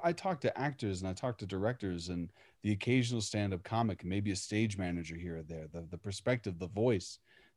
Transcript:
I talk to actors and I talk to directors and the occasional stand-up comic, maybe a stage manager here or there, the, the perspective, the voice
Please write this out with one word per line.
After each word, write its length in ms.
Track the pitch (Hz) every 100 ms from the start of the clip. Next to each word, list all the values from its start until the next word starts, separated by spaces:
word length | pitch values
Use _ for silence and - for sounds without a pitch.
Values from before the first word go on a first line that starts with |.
I 100 | 170
talk 280 | 170 190 165
to 160 | 127 -
actors 420 | 143 131 107 92
and 80 | 95
I 60 |
talk 240 | 92 127 113
to 80 | 98
directors 640 | 95 104 123 98 87 87
and 220 | 87 87 - - _
the 100 | 104
occasional 480 | 104 - 131 120 120
stand-up 400 | 107 104 101 92
comic, 420 | - 113 113 90
maybe 260 | 87 98 101
a 60 | 92
stage 400 | - 107 113 98
manager 400 | 90 87 80 82
here 220 | 87 82
or 40 |
there, 240 | 78 80 78
the, 140 | 85 82
the 60 | 87
perspective, 600 | 104 98 120 123 101 87
the 80 | 90
voice 500 | 202 131 101 - - _ - -